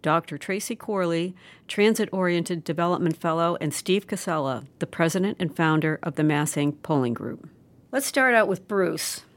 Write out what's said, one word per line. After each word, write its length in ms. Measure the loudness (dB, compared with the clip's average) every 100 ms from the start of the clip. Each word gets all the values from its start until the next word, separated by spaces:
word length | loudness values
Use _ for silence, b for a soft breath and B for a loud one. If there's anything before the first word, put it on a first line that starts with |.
Doctor 340 | 2 0 0 -12
Tracy 380 | -6 -6 -6 -8
Corley, 580 | -4 -2 0 0 -2 -8 B B -8
transit-oriented 960 | 2 4 4 0 0 0 0 -2 -4 -4
development 500 | 0 0 2 0 0
fellow, 420 | -2 2 0 0
and 120 | -4
Steve 320 | -4 0 0 0
Casella, 600 | -8 -2 -2 -2 -4 -8 _
the 60 | -8
president 520 | 0 2 2 -2 -2
and 160 | -4 2
founder 420 | 4 4 2 -2
of 120 | -4 0
the 100 | 2
Mass 300 | 2 0 0
Inc 200 | -2 -2
polling 300 | -2 0 0
group. 340 | -2 -6 -10 -16 -20 -20 -20 _
Let's 160 | -4 -2
start 300 | 2 4 4
out 140 | 4
with 180 | 0 -2
Bruce. 540 | 0 0 -2 -6 -8 -14